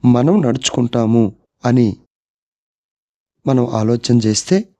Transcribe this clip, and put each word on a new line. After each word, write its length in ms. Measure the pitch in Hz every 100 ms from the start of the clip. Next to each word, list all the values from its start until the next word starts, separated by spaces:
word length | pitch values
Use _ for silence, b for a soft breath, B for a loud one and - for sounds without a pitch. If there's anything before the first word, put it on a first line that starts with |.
| 127
మనం 360 | 120 139 202
నడుచుకుంటాము 920 | 135 131 - - 120 123 110 117 110 - _ _ 123
అని 320 | 123 117 92 _ _ _ _ _ _ _ _ _ _ _ _ _ _ -
మనం 200 | 131 120
ఆలోచన 500 | 110 110 120 - 120 110
చేస్తే 440 | 107 - 190 208